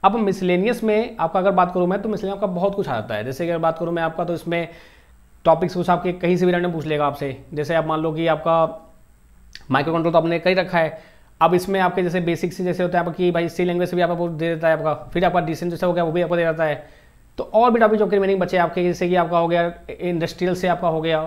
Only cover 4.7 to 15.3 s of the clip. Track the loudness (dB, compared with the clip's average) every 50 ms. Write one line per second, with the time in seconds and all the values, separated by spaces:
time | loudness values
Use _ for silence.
4.7 | -10 -20 -20 -20 -20 -20 _ _ -20 -20 -20 _ _ -2 _ 4 4 4 2 -2
5.7 | -2 -2 0 2 2 2 2 -4 -4 -2 0 2 2 4 4 2 2 2 0 0
6.7 | -2 -4 -4 -2 -2 0 0 0 -2 -2 -6 -6 -6 -8 -14 -10 -6 -4 -2 0
7.7 | 0 0 0 0 -2 -2 -2 -2 -2 0 0 0 0 0 2 2 2 4 2 0
8.7 | -2 -8 -18 -20 -20 -20 -20 _ -20 _ _ -20 -20 -20 -20 -20 -20 -20 -8 -2
9.7 | 0 0 0 2 0 0 0 4 2 4 2 2 0 0 2 2 2 2 0 0
10.7 | 0 0 0 0 -2 -8 -18 -20 -20 -20 -20 _ -4 _ 2 4 4 4 0 0
11.7 | 0 2 2 2 2 0 -2 0 0 -2 0 0 -2 -2 -2 -6 -4 -4 -4 -4
12.7 | -2 -2 -2 0 0 0 0 -2 -2 0 0 2 2 2 0 -2 -2 -2 -2 0
13.7 | 2 0 -2 0 0 0 0 0 0 -2 -2 -4 -4 -4 -2 -2 -2 0 2 2
14.7 | 2 2 0 -2 -2 -4 -6 -6 -2 0 0 2